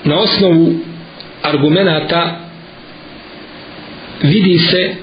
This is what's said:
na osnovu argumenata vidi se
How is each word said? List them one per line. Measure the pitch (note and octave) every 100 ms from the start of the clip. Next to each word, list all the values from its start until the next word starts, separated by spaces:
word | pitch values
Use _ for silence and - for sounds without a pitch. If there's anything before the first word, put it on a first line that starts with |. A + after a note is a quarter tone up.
na | - D#3
osnovu | G#3+ - G3 E3 E3 E3+ - - - - - -
argumenata | - D3 D3 E3+ G3 D#3 D3+ E3+ E3+ - - - - - - - - - - - - - - - - - - -
vidi | C#3+ G3 F#3+ F3
se | E3+ F3+ F#3 -